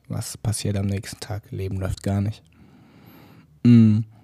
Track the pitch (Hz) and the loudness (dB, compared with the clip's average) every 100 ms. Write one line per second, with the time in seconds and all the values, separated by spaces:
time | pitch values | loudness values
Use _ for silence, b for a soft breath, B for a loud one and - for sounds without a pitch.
0 | - 104 - - 110 107 110 98 98 98 | -12 -10 -10 -8 -6 -4 -4 -4 -4 -6
1 | - - - 104 - 101 95 95 92 - | -10 -16 -12 -12 -10 -10 -8 -6 -6 -6
2 | 98 101 101 - _ B B B B B | -4 -2 -4 -8 _ B B B B B
3 | B B B B B _ 120 117 110 107 | B B B B B _ 6 8 8 4
4 | - b | -2 b